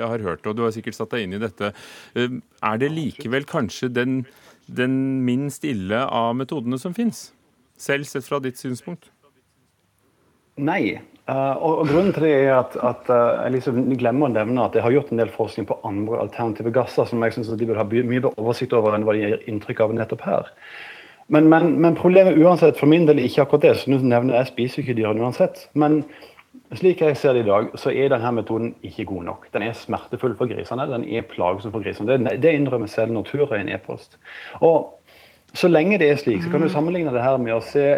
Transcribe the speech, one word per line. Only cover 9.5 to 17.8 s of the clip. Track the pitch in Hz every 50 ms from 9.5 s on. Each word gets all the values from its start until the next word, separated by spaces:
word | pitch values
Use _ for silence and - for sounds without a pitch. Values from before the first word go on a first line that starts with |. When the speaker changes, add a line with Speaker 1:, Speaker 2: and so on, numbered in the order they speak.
| _ _ _ _ _ _ _ _ _ _ _ _ _ _ _ _ _ _ _ _ _ 143
Speaker 2:
Nei. | 139 151 185 185 120 92 - - - - _ _ _ 135
Eh, | 135 135 135 135 131 -
og, | 160 160 160 - 156
og | 139
grunnen | 147 170 202 190 -
til | 147 160
det | 156 143 135 139
er | 135 135
at, | 127 123 - - - 120
at, | 123 120 - - 123 123
eh, | 120 120 117 120 117 117
jeg | 120 131 127
liksom | - 139 117 123 131 123 135 120
glemmer | 123 117 120 143 151
å | 127 110
nevne | 107 107 117 127 123 110
at | 98 -
jeg | 110 107
har | 117 113
gjort | 110 107 - 117
en | 117
del | 113 107
forskning | - - 110 107 - 113 101 -
på | - - -
andre | 110 98 101 107 110 117 117 107
alternative | 101 - - 117 113 104 - 110 117 113
gasser | 131 120 - - 147 117
som | - 123 117 113
jeg | 110 -
synes | 127 110 113 113
at | 107
de | 117 113
burde | 107
ha | 110